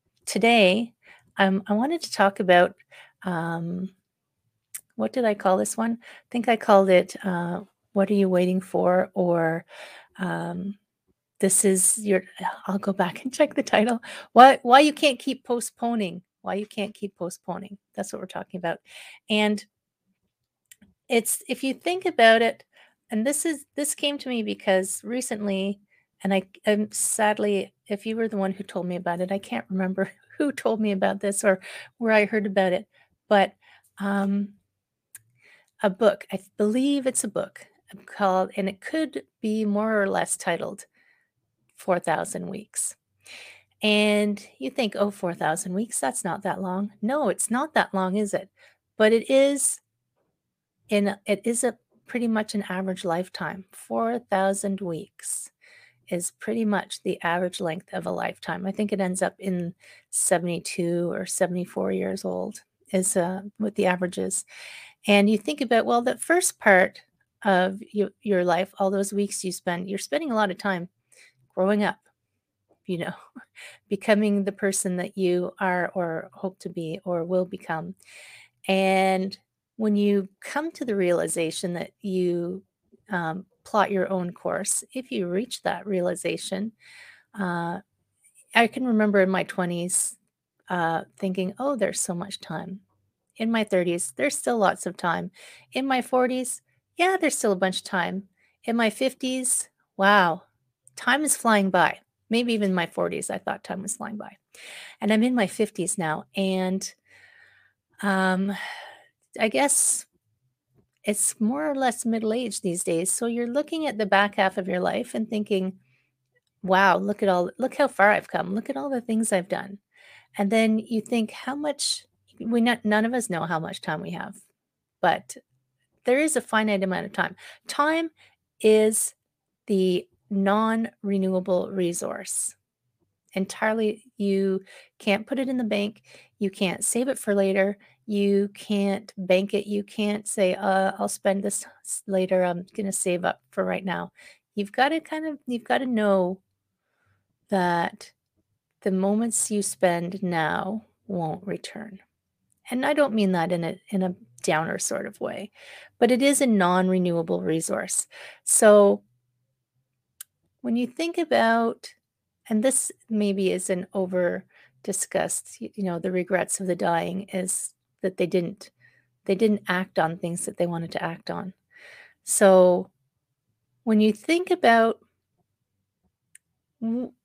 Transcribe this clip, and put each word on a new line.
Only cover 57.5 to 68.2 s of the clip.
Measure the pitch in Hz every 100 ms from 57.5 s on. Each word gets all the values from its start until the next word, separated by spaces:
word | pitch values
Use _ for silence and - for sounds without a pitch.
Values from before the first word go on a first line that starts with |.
| -
length | 175 170 -
of | 185 170
a |
lifetime. | 180 175 - - 180 190
I |
think | 196 208
it | 202
ends | 185 185
up | 185 -
in | 190 180 175 - - - _
seventy-two | - - 175 175 170 - - 170 170 175
or | - 185
seventy-four | - 175 180 180 - 190
years | - 190 196
old | 190 180 196 - - _ _
is, | 190 185 196
uh, | 175 190 202 -
what | 214
the | 208 190
average | 180 180 190
is. | 190 - - - - - - _ -
And | 202 202
you | 214
think | - 294
about, | 247 233
well, | 220 240
the | 240 247
first | - 349 370 -
part | 220 185 185 - - _ _ _
of | 202 185 185 196 -
your, | 208 196 -